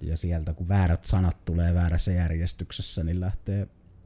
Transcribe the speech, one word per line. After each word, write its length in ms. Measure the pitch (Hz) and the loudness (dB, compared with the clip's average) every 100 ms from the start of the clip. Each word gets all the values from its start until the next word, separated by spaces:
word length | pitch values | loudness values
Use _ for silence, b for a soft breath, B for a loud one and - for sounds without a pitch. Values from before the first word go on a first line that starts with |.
Ja 160 | 76 80 | -6 -4
sieltä, 360 | 87 85 78 | -2 -2 -2
kun 140 | 80 87 | -4 0
väärät 380 | 98 87 85 - | 2 4 2 2
sanat 400 | 92 92 - - | 2 2 0 -2
tulee 280 | 85 85 | 0 2
väärässä 380 | 87 85 85 - | 2 2 2 0
järjestyksessä, 920 | 87 85 82 85 - 85 - 95 - | 0 0 0 -4 -6 -10 -8 -8 -4
niin 160 | 80 87 | -2 -2
lähtee 480 | 90 - - 98 - - - - | -2 -4 -4 -4 -4 -10 -20 -20